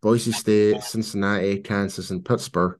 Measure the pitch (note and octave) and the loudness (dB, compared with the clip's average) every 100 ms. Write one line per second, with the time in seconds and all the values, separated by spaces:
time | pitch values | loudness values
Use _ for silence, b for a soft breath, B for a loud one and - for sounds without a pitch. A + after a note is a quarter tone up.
0 | G#2+ A#2 A#2 A2 - G#2+ G#2 G#2+ - A2+ | 4 2 2 -2 2 4 4 2 -2 -6
1 | G#2+ G2+ G2 G2+ G2 G2 - G2+ G2 - | -4 -2 0 0 0 -2 -2 -2 -2 -6
2 | F2+ F#2 - A#2+ - F2 F2+ | -8 -8 -2 -2 0 0 0